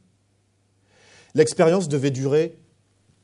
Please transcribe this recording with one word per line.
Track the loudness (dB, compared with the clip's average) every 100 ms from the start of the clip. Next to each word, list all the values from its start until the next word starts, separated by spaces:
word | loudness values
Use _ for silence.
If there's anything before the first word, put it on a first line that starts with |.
| _ _ _ _ _ _ _ _ _ _ _ -20 _
L'expérience | 0 0 2 2 2 -2
devait | -4 -4
durer | -4 -2 -2 -2 -8 _ _ _ _ _ _